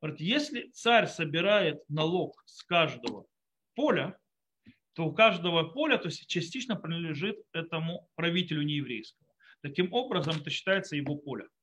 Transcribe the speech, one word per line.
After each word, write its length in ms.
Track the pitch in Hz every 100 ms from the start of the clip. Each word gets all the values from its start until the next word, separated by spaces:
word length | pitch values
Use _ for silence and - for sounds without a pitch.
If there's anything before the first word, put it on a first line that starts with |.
Говорит, 180 | 156 139
если 500 | 160 277 294 240 -
царь 340 | - 226 233 175
собирает 720 | - 156 147 185 208 175 147 -
налог 540 | 147 156 180 156 - _
с 180 | -
каждого 640 | - 175 156 135 117 104 - _ _ _ _ -
поля, 420 | 294 185 139 - _ _ _ _ - - _ -
то 100 | 160
у 80 |
каждого 500 | 147 220 185 170 170
поля, 340 | 165 262 311 254
то 100 | 175
есть, 200 | - -
частично 480 | 180 - 262 247 208
принадлежит 600 | 160 165 165 147 190 214 -
этому 560 | 165 165 165 165 175 - -
правителю 480 | 165 170 180 156
нееврейскому. 680 | 147 147 131 113 - _ _ _ - -
Таким 320 | 143 139 180
образом, 420 | 233 247 180 151 156
это 80 | 143
считается 480 | - - 190 190 151
его 180 | 139 147
поле. 320 | 143 120 95 _